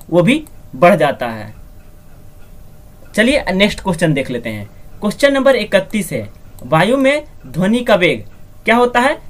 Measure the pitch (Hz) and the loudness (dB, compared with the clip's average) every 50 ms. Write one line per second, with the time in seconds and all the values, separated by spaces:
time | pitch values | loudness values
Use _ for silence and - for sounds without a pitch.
0 | - - 160 175 165 214 277 311 - - - - - - - 127 175 175 202 156 | -8 0 2 2 4 4 2 0 -2 -8 -18 -20 -20 -18 -2 2 4 4 6 4
1 | 151 139 127 - 127 117 110 107 104 110 - - - - - - - - - - | 2 0 0 -2 -6 -6 -6 -8 -12 -14 -16 -18 -20 -20 -20 -20 -20 -20 -20 -20
2 | - - - - - - - - - - - - - - - - - - - - | -20 -20 -20 -20 -20 -20 -20 -20 -20 -20 -20 -20 -20 -20 -20 -20 -20 -20 -20 -20
3 | - - - 202 226 262 294 - - - 185 190 208 208 - - - 185 170 156 | -20 -4 -2 0 2 2 2 0 0 -2 0 2 0 0 0 -2 -4 -4 -2 0
4 | 180 156 131 135 131 131 123 120 - 113 107 104 101 - - - - - - - | 0 0 0 0 -2 -4 -6 -6 -6 -6 -8 -8 -10 -12 -16 -18 -20 -18 -10 -6
5 | - 208 - - 285 277 277 269 262 277 254 220 208 - 208 185 - - - 208 | -6 -6 0 2 2 2 2 4 4 2 2 2 0 0 0 0 0 -2 -4 -6
6 | 185 - 151 120 104 104 - - - - - - - 123 156 160 180 214 262 277 | -4 -4 -6 -8 -8 -10 -14 -18 -20 -20 -18 -16 -4 0 2 2 4 2 2 2
7 | 262 269 294 302 - - - - - - - 160 185 202 226 254 240 247 208 180 | 2 2 0 0 -4 -10 -16 -20 -18 -10 -6 -2 0 0 0 0 2 2 2 4
8 | 180 156 127 107 101 - - - - - - - - 214 226 247 247 247 247 240 | 4 2 0 -2 -6 -12 -18 -20 -20 -20 -20 -6 -2 0 2 4 2 2 2 2
9 | 247 285 320 - - - | 2 2 0 -4 -8 -16